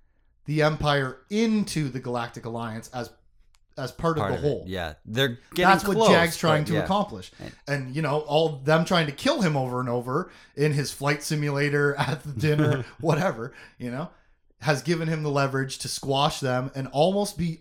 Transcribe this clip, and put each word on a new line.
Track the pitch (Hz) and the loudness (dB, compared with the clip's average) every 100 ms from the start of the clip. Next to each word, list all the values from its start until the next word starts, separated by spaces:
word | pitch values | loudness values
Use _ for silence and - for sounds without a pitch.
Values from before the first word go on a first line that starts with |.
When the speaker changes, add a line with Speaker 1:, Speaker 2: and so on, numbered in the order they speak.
| _ _ _ _ | _ _ _ _
Speaker 1:
the | - 151 | -4 2
Empire | 151 156 151 143 131 - _ | 2 2 2 2 0 -6 _
into | 208 226 214 196 160 143 | 0 2 2 0 -2 -2
the | 123 | -4
Galactic | 127 120 117 - 113 | -6 -4 -6 -8 -10
Alliance | 117 117 110 113 | -8 -8 -8 -10
as, | 127 117 - _ _ _ _ _ - | -10 -10 -12 _ _ _ _ _ -10
as | 127 | -10
part | - 165 156 | -4 -2 0
Speaker 2:
Part | 98 | 0
Speaker 1:
of | |
the | - | 0
Speaker 2:
of | |
it, | 147 | 0
Speaker 1:
whole. | 113 87 | -2 -4
Speaker 2:
yeah. | 92 80 78 | -6 -6 -8
They're | - 113 135 120 - | -6 0 0 -2 -8
getting | 170 180 | 2 4
Speaker 1:
That's | 190 202 | 4 4
what | 196 | 4
Speaker 2:
close, | 220 | 6
Speaker 1:
Jag's | 175 170 - | 6 4 2
trying | 165 151 | 2 2
Speaker 2:
but | 156 | 2
Speaker 1:
to | |
Speaker 2:
yeah. | 131 | -2
Speaker 1:
accomplish. | - 196 196 101 - - | 0 0 -2 -6 -14 -16
Speaker 2:
Right. | - - - | -18 -6 -4
Speaker 1:
And, | 139 127 | -2 -4
you | 139 | -4
know, | 151 151 | 0 0
all | 151 147 160 143 | 2 2 2 0
them | 135 160 170 | 2 4 4
trying | 180 147 | 2 2
to | |
kill | 139 262 311 | 0 0 2
him | 180 147 | 2 2
over | 127 123 | 0 -2
and | 127 | -2
over | 120 120 139 185 - - - | -2 -2 -4 -4 -10 -14 -2
in | 151 | 0
his | 147 135 | 0 -2
flight | - 139 147 | -2 -2 -2
simulator, | - 151 147 139 143 147 143 | -2 -2 0 0 0 2 2
<laughs> | 143 | 0
at | 139 151 | -2 -4
the | 151 | -6
dinner, | 127 156 151 151 143 120 | -2 2 4 4 2 -4
Speaker 2:
<laughs> | - | -4
Speaker 1:
whatever, | 160 147 139 117 123 - - - | 0 2 0 -2 -8 -14 -20 -12
you | 120 | -8
know, | 123 170 - _ _ _ _ | -8 -8 -12 _ _ _ _
has | 151 143 | -2 0
given | 156 165 160 | 0 -2 -2
him | 160 | -2
the | 151 | -2
leverage | 139 139 131 135 - | 0 0 0 -4 -6
to | - | -8
squash | - 131 135 147 - | -6 -2 2 2 0
them | 131 127 135 | -2 -2 -2
and | - 131 | -6 -4
almost | 135 170 202 202 - | 2 2 2 -2 -2
be | 170 160 | -4 -4